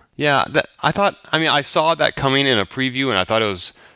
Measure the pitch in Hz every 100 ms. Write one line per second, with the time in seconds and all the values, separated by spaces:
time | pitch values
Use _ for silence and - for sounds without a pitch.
0 | _ - 147 135 - 147 - - 151 185
1 | 202 - - 156 156 143 139 170 156 156
2 | 143 - 135 135 139 113 95 131 131 127
3 | 135 98 90 113 107 92 - - -